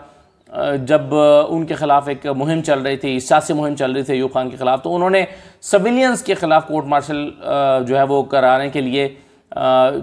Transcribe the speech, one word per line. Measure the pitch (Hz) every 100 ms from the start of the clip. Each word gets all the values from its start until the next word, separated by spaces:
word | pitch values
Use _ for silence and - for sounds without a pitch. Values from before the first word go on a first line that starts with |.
| - _ _ _ _
अ, | 120 143 139
जब, | 127 151 135
अ, | 147 147 147 151
उनके | 165 156 143
ख़िलाफ़ | 151 143 143
एक | 131 147
मुहिम | 135 139 160
चल | 156 139
रही | 131 135
थी, | 139 127
सियासी | 127 156 151
मुहिम | 151 151 147
चल | 131
रही | 131
थी | 135
अयूब | 131 131
खान | 131 127
के | 123
ख़िलाफ़, | 127 131
तो | 170
उन्होंने | 175 180 196 185 - - _
सिविलियंस | - 202 202 247 262 240
के | - 190
ख़िलाफ़ | - 160 156
कोर्ट | 151 139
मार्शल, | 143 143 147
अ, | 147 - - 139 139 131 123
जो | 135
है |
वो | 139 139
कराने | 135 139 127 131 139
के | 143
लिए, | 127 135 139
अ, | 139 _ _ - - 131 131 131 139